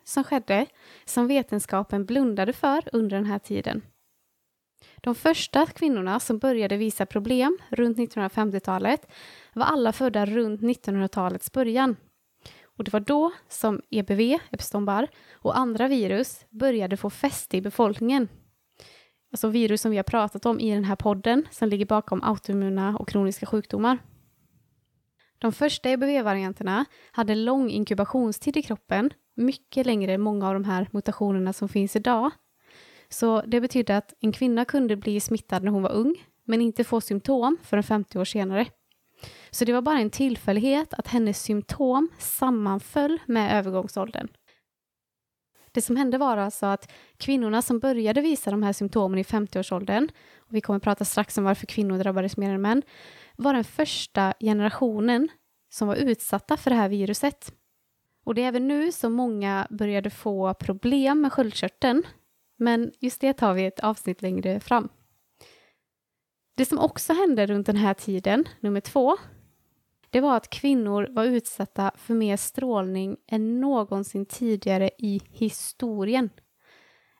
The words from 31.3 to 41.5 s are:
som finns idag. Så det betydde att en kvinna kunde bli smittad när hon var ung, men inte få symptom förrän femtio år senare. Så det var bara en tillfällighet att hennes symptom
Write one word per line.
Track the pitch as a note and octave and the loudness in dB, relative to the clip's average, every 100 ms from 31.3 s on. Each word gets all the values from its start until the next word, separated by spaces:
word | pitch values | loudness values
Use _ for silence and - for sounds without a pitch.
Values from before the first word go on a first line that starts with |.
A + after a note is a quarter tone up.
| F#3+ F#3 | 0 0
som | - G3 | -2 -2
finns | G#3 G3 G#3+ | 0 0 0
idag. | B3 A3+ C#4 - _ _ _ - - - - | 0 2 0 -4 _ _ _ -20 -20 -20 -16
Så | - A3+ A3 | -2 2 2
det | A3+ A#3+ | 2 0
betydde | B3 B3+ A3 G3+ | 2 0 2 0
att | - - | -2 -4
en | G#3+ | -2
kvinna | G#3 C4 A#3 B3 | 2 2 2 2
kunde | C#4+ A#3+ G3+ | 2 2 0
bli | G#3 G#3 | -2 -2
smittad | - A3 - F#3 | -2 -4 -2 -2
när | G3 | 0
hon | G3 | 0
var | F#3+ | 0
ung, | G#3 B3+ F4 - _ | 2 0 0 -6 _
men | - A3+ | -2 0
inte | A#3 G#3+ | 2 0
få | A#3 A#3 | 0 0
symptom | - G3+ - C4+ B3 E4+ | 0 -2 0 2 2 0
förrän | - G#3 | 0 0
femtio | G3+ G#3+ F#3+ F#3 | 2 0 -2 -4
år | F#3+ | -4
senare. | G#3+ F#3+ F#3+ B3 - _ _ _ _ - - - | -2 -2 0 -2 -6 _ _ _ _ -20 -20 -8
Så | - A#3 | -2 2
det | |
var | B3 | 2
bara | B3+ D4 | 2 2
en | G#3+ | 0
tillfällighet | - C4+ A3+ - G3+ C4 C#4+ D#4 | 0 0 0 0 2 2 2 0
att | - - | -6 -2
hennes | A#3+ A3 G#3 | 2 2 0
symptom | - | -2